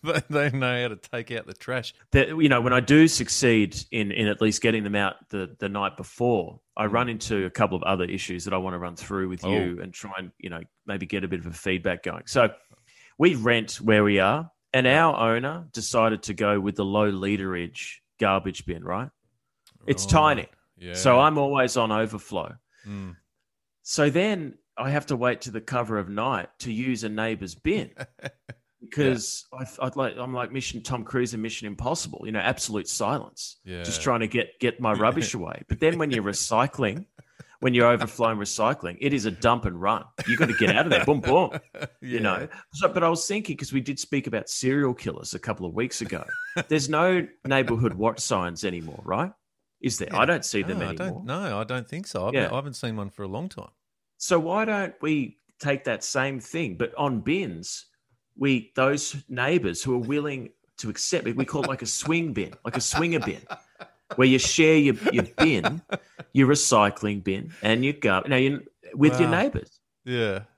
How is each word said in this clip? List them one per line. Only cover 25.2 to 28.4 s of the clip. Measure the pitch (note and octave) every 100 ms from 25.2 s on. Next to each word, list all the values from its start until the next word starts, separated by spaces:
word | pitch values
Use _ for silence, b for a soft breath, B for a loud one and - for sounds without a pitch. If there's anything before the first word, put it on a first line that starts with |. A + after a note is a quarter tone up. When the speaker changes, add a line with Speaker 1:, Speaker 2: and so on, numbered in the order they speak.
| B2 A2+
Speaker 2:
to | B2+
the | A2
cover | A2 C3 A2+ G#2+
of | F#2
night | G2+ A#2+ A2+ - _
to | B2
use | A2 C3 A#2+
a | A2
neighbour's | G#2+ A2+ A2 F#2+ E2
bin | D#3 G#3 F#2 -
Speaker 1:
<laughs> | C3 _ C#3 _